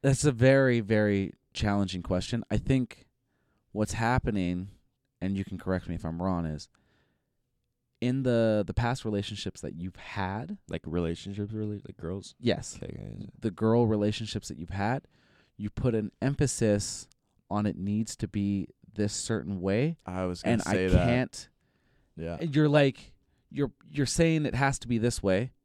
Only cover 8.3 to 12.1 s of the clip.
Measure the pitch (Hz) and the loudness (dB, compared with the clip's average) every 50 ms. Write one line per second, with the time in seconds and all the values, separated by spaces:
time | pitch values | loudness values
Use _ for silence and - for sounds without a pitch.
8.3 | 120 117 113 110 107 107 98 - 98 - 120 117 123 - - 113 104 101 98 - | 4 4 4 4 4 2 0 0 0 0 0 0 -2 -2 -2 -2 -2 -2 -2 -4
9.3 | 104 101 - 98 - - - 76 - 80 87 92 - - - - - 104 95 92 | -8 -6 -8 -8 -8 -8 -10 -10 -8 -8 -8 -8 -10 -12 -16 -10 -6 -4 -4 -4
10.3 | 98 107 127 170 208 - _ - 92 85 - - 78 87 87 82 85 - - 95 | -4 -6 -6 -8 -12 -14 _ -8 -8 -8 -6 -2 -2 0 0 0 -4 -6 -8 -10
11.3 | 98 101 104 104 110 107 107 104 104 101 - - - - - 80 | -8 -6 -6 -6 -6 -6 -6 -6 -6 -8 -10 -14 -14 -10 -8 -8